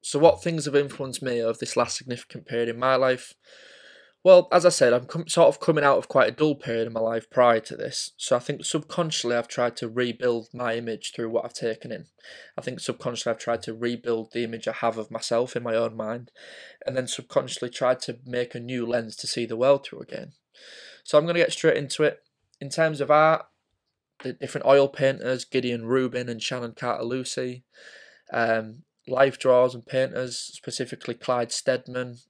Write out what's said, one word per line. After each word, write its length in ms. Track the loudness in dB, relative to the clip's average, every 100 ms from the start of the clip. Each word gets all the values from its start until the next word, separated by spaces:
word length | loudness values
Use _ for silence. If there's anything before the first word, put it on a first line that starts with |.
So 160 | -4 4
what 240 | 6 6
things 220 | -2 -4 0
have 100 | 0
influenced 480 | 0 -6 -8 -6
me 180 | -4 -2
over 160 | -2 -2
this 160 | -4 -2
last 220 | -2 -4
significant 480 | -8 -10 -10 -20 -6
period 240 | -4 -4
in 80 | -2
my 180 | 0 2
life? 380 | 2 0 -6 -20 _ -20 -20 -20 -20 -20 _ _
Well, 260 | 10 10 10
as 120 | 6
I 60 | 6
said, 240 | 6 4
I'm 140 | 4 0
com-, 200 | -8 -2
sort 200 | 6 6
of 120 | 6
coming 240 | 0 4
out 140 | 4 4
of 100 | 2
quite 220 | 2 2
a 20 |
dull 220 | 2 0
period 320 | 0 -4 -4 -2
in 80 |
my 60 | -2
life 280 | -2 -2 -2
prior 280 | 4 6 6
to 140 | 0 -10
this. 360 | -8 -8 -10 _
So 180 | 0 0
I 40 |
think 260 | 0 -6 -4
subconsciously 720 | -4 -4 -4 -2 -2 -2 -2
I've 120 | -2
tried 280 | -2 -2 -2
to 120 | -8
rebuild 600 | -2 -4 0 -2 -2 -6
my 220 | -8 -4 -4
image 360 | -6 -8 -10
through 180 | -8 -4
what 120 | -4
I've 120 | -4 -6
taken 360 | -6 -6 -10
in. 140 | -14 -14 _ -20 -20 -16 -10
I 60 |
think 180 | -10 -8
subconsciously 520 | -8 -6 -6 -4 -4
I've 80 | -4
tried 240 | -2 -4
to 100 | -4
rebuild 580 | -4 -4 -4 -2 -2 -2
the 120 | -6
image 240 | -4 -4 -6
I 60 |
have 260 | -2 -2 -2
of 100 | -8
myself 460 | -8 -2 0 0 -4
in 80 |
my 100 | -2
own 240 | -2 -2 -4
mind, 320 | -6 -8 -10 _ -20 -20 -20 -10 -6
and 100 | -4
then 120 | -4
subconsciously 640 | -8 -2 -2 -2 -8 -8
tried 280 | -2 0 0
to 180 | -2 -10 -6
make 260 | -4 -4
a 60 | -6
new 260 | -6 -4 -2
lens 300 | -2 -4 -10
to 120 | -8
see 200 | -6 -4
the 100 | 0
world 300 | 4 4 0
through 140 | -14
again. 320 | -12 -12 -14 _ _ _ -20 -20 -20 -20
So 140 | 2 2
I'm 80 | 2
gonna 140 | 2
get 120 | 2
straight 260 | 2 2 2
into 260 | -2 0
it. 160 | 0 0 _ _ _ _
In 80 | -10
terms 320 | -2 0 0
of 80 | 2
art, 380 | 4 4 2 -4 _ _ _ _ _ _ _
the 80 | -12
different 340 | -10 -10 -2 6
oil 220 | 6 6
painters, 560 | 2 0 0 -4 -4
Gideon 420 | -2 -2 -2 -4 -2
Rubin 440 | 0 0 -4 -6
and 120 | -8
Shannon 340 | -6 -6 -8 -8
Carter 260 | -4 -4
Lucy, 640 | -4 -6 -6 -6 -8 -10 _ _ -20 -20 -20 _ _
um, 520 | -2 0 0 -2 -16 _ _ -6
life 320 | 2 2 2
drawers 380 | 4 4 4 0
and 100 | -6
painters, 520 | -4 -2 -4 -8 -10
specifically 760 | -12 -14 -12 -8 -8 -8 -10
Clyde 380 | -8 -4 -2 -2
Stedman 680 | -4 -2 -2 -4 -10 -10 -12 _